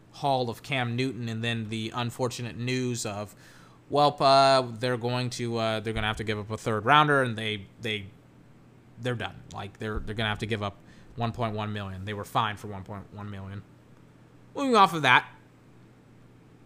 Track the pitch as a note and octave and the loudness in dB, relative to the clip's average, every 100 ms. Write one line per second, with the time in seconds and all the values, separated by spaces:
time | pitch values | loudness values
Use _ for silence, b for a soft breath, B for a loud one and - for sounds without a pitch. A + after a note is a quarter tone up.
0 | - - D3 C3 A#2+ G#2+ - C3+ A#2+ A#2+ | -20 -4 0 0 0 -4 -4 -2 -2 0
1 | C3 A2+ A#2 A2+ A#2 A#2 G#2+ A2+ A2 B2 | -2 -2 -6 -4 -2 -2 -4 -4 -4 -4
2 | A#2+ - B2 B2 A#2 - B2 B2+ B2 A#2 | -4 -2 -4 -4 -10 -6 -4 -2 -2 -4
3 | A2 G2+ G#2 - B B B B - C#3+ | -6 -6 -10 -14 B B B B -2 4
4 | D3 C#3+ C#3 C3+ C3+ C3+ B2 A2 B2+ A#2+ | 4 6 6 8 8 6 2 -2 -2 0
5 | A#2+ B2 B2 B2 A#2 A#2 A2+ A2 A2 A2 | 0 -2 -2 -4 -2 0 0 0 -2 -2
6 | G#2+ G#2+ G#2+ G#2 G#2 A2 B2 G#2+ A2 D3 | -2 -2 -2 -4 -4 -6 -2 0 6 6
7 | D3 C#3 B2+ A2 A2 G#2 F#2+ - A2+ G#2 | 6 4 2 -2 -4 -6 -10 -10 -6 -6
8 | F#2+ - - - - - - - - - | -8 -18 -20 -20 -20 -20 -20 -20 -20 -8
9 | B2 A#2 F#2+ - - - G2 - A2 A2+ | -6 -4 -6 -10 -14 -12 -12 -10 -6 -6
10 | A2 G#2+ A2 G#2+ G#2+ G#2+ G2+ - - B | -6 -4 -2 -2 -4 -4 -4 -8 -20 B
11 | B - A#2 A2+ A2+ G#2+ G#2 G#2 G2 F#2+ | B -6 -4 -2 -4 -4 -6 -6 -8 -8
12 | G2+ G#2 G2 C3 A2 G2+ G#2 G2 F#2 G2+ | -8 -8 -2 0 0 -2 -10 -12 -10 -12
13 | - G#2 G#2 G2 F#2+ G2 - - - - | -14 -14 -12 -12 -12 -12 -14 -20 -20 -20
14 | - - - - - - C#4 A3 F#3+ E3 | -20 -20 -20 -20 -12 -4 4 6 6 4
15 | C3+ C#3 - - - - - - - - | 6 6 6 -16 -20 -20 -20 -20 -20 -20
16 | - - - - - - | -20 -20 -20 -20 -20 -20